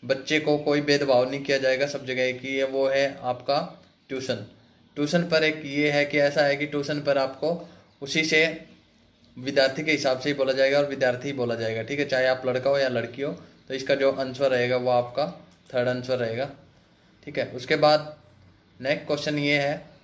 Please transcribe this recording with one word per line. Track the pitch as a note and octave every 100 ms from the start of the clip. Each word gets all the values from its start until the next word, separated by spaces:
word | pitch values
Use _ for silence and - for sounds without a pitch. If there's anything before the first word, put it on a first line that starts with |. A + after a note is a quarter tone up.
बच्चे | B2 C3+ - D#3
को | D3+ D3
कोई | D3 D3
भेदभाव | C#3+ C#3+ C#3 B2 B2+
नहीं | C#3
किया | C#3 C3+
जाएगा, | C3 C3 C#3+
सब | C#3+ B2+
जगह | B2+
एक | B2+ B2+
ही | B2+ C3+
है, |
वो | C3+ C3+ C3+
है | C3+ C#3 C3+
आपका | B2+ B2 - C#3+ F3 - - _ _
ट्यूशन। | C3+ - A2+ G2+ - _ _ _
ट्यूशन | - D3 E3+
पर | E3+ D#3+
एक | D#3 D#3
ये | C#3+ C#3 D3
है | D3
कि | C#3+ D3
ऐसा | C#3+ C#3+
है | C#3+ C#3+
कि | D3
ट्यूशन | D3 C#3+ D3
पर | D3 C#3
आपको | C3+ - D3+ F3 - - _ _
उसी | C#3 D#3+
से | D#3 D#3 D#3+ D#3 - - _ _ _ _ _ -
विद्यार्थी | B2+ C3+ C3+ D3
के | D#3
हिसाब | D3 C#3+ B2+
से | D3
ही |
बोला | C#3 C3
जाएगा | C3 C3+ C#3+
और | C#3+
विद्यार्थी | C3+ C3 B2 C#3+
ही |
बोला | C#3 A#2+
जाएगा, | A2+ A2+ A2+
ठीक | A2+ C#3+
है, | C#3
चाहे | C3 B2+
आप | C3 C3
लड़का | B2 C3
हो | C#3
या | C3+
लड़की | A#2+ A#2 -
हो। | C#3 F3 - - _
तो |
इसका | C3 C3+
जो | C3+ C3+
आंसर | C3+ C3 B2+ C#3
रहेगा | B2+ B2 B2+
वो | B2+
आपका | B2 A#2+ - D#3 F3 - _ -
third | B2+ B2
आंसर | B2+ B2 B2+
रहेगा, | A#2 A2+ C#3 - - _ _ _ _ _
ठीक | - C#3
है। |
उसके | A#2 B2 - D3+
बाद | D3+ D3+ - - _ _ - _ _ _
next | B2+ D3 -
question | D3 D3+ D3
ये | C#3+ D3
है | C#3 D3+ - -